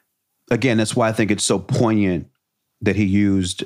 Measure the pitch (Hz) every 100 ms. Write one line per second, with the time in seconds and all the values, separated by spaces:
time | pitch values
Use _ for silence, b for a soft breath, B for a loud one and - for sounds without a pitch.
0 | B _ _ _ - 117 127 113 107 123
1 | 113 107 101 101 - 101 90 131 117 107
2 | 98 87 - _ _ _ _ _ 104 98
3 | 101 98 101 98 90 -